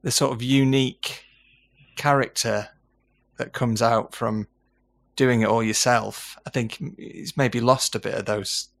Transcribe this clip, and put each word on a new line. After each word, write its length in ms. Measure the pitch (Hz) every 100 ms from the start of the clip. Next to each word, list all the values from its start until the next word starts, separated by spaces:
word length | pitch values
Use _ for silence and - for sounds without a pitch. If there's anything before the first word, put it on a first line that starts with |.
the 80 | -
sort 200 | - 139
of 100 | 127
unique 840 | 123 135 135 135 131 - - - - _ _ _ _ _ _ -
character 720 | 147 143 127 - 117 104 104 _ _ _ _ _ _ _
that 160 | -
comes 300 | - 123 110
out 340 | 117 113 - -
from 320 | 117 110 104 _ _ _ _ _ _ -
doing 240 | 131 120
it 80 | 107
all 120 | 113
yourself, 760 | 110 107 - 120 104 - - - -
I 20 |
think 280 | 135 113 - - -
it's 380 | - - 185 -
maybe 240 | 131 120
lost 340 | 117 131 -
a 60 | 107
bit 140 | -
of 100 | -
those 460 | 104 107 98 - - _